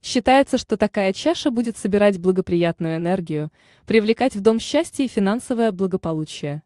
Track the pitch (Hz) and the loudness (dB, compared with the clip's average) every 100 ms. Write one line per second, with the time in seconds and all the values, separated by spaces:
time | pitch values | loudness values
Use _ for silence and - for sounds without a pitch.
0 | - 254 254 269 277 254 - 208 208 - | -2 -2 4 4 4 -2 -2 -2 0 0
1 | 190 190 302 339 302 233 233 - 208 202 | -2 0 -2 0 -2 -2 -4 -4 -2 2
2 | 208 190 180 185 180 175 170 165 165 165 | 2 2 0 0 0 0 0 -2 -4 -2
3 | 170 190 170 151 151 _ _ _ - 220 | -2 -2 -2 -6 -6 _ _ _ 2 2
4 | 208 233 254 208 202 226 - 285 339 - | 4 0 0 2 0 0 0 -2 -2 -4
5 | 262 - 196 226 - 233 226 185 190 185 | -2 0 0 0 -4 0 0 0 -2 -2
6 | 165 156 156 - 147 151 | -4 -6 -6 -8 -8 -8